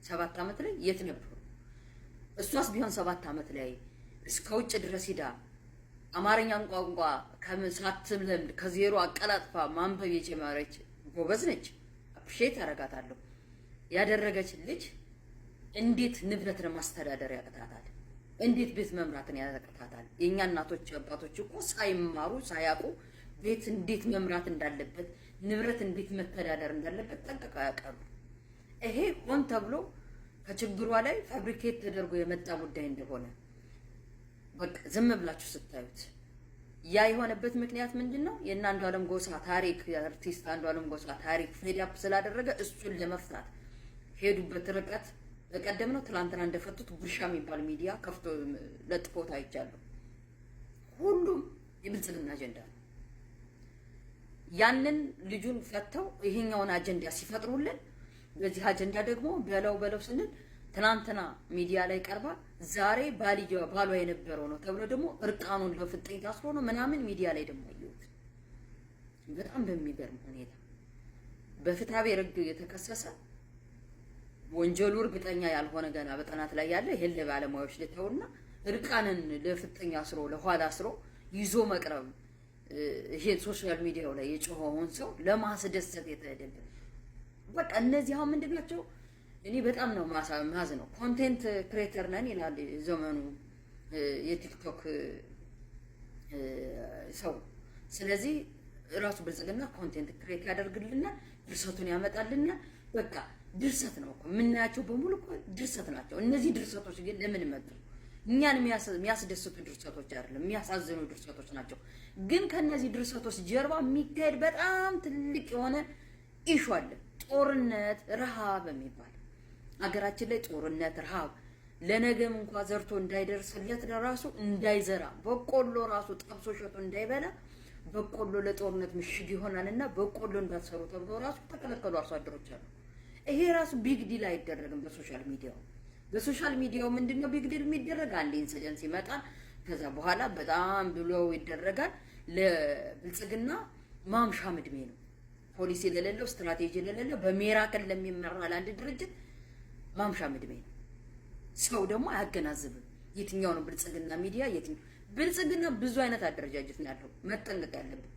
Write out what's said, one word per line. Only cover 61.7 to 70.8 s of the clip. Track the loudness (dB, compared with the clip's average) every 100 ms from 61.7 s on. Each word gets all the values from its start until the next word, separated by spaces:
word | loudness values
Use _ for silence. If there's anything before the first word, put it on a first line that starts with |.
| 4
ላይ | 4 2
ቀርባ | 0 -4 -4 -6 -10 -14 -6
ዛሬ | 4 6 6 4
ባልየዋ፣ | 2 4 4 4 2 2
ባሏ | 2 4
የነበረው | 4 4 0 -4 -4 -4
ነው | -4
ተብሎ | -4 -2 0
ደግሞ | 0 0 0
እርቃኑን | -2 -2 0 0 0 0
በፍጥኝ | -4 -4 -6 -6
ታስሮ | -6 -6 -2
ነው | 0
ምናምን | 2 2 2 2
ሚዲያ | 0 0 2
ላይ | 2 -2
ደግሞ | -8 -12
አየሁት። | -12 -14 -14 -20 -20 -20 -20 -20 -18 -18 -18 -20 -20 -20 -20 -12
በጣም | -8 -6 -2
በሚገርም | 0 0 -2 -4 -8 -10
ሁኔታ | -14 -12 -14 -16 -20 -20